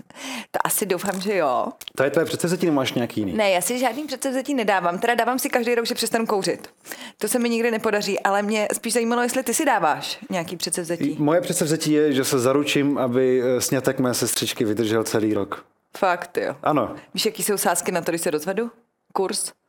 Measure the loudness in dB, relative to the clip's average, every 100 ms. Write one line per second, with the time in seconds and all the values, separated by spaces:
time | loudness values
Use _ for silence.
0 | -16 -16 -12 -12 -6 -4 -2 -2 0 -2
1 | -2 -4 -2 0 2 0 -2 -6 -8 0
2 | 2 2 0 0 -2 0 2 2 0 0
3 | -2 -2 -2 2 2 2 2 0 -2 -2
4 | -8 -6 -2 -2 -2 0 2 2 2 0
5 | 0 2 2 0 -2 -2 0 0 0 -2
6 | -2 -2 0 0 0 -4 -6 _ -18 -16
7 | -16 -8 -2 0 0 2 0 0 0 0
8 | 0 0 2 2 2 0 0 -2 -2 0
9 | 2 2 0 0 0 0 2 4 4 0
10 | -4 -10 -6 -6 -4 -6 -4 -2 -2 -2
11 | -2 0 4 4 2 0 0 0 2 4
12 | 4 2 2 2 4 2 2 2 2 2
13 | 0 2 4 4 2 2 0 0 0 0
14 | 0 0 -2 -2 -2 -2 0 0 0 0
15 | 0 0 2 0 -4 -8 -14 _ _ -2
16 | 0 0 -4 -4 -4 -2 0 2 0 -6
17 | -12 -4 -4 -2 -2 0 0 0 0 -2
18 | -2 -2 0 -2 -2 -4 -4 -8 _ _
19 | _ -4 -2 -2 -6 -10